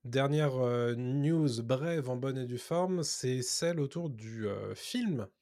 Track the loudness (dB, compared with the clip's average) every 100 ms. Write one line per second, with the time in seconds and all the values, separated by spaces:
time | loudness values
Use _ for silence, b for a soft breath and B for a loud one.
0 | 0 2 4 4 4 2 2 4 2 0
1 | 0 2 4 4 4 2 0 0 2 -2
2 | -2 -2 -2 -2 -4 -6 -2 0 2 0
3 | -2 -2 0 0 -2 0 0 0 -2 -2
4 | -6 -6 -10 -4 -4 -4 -6 -8 -6 -2
5 | 0 -2 -4 _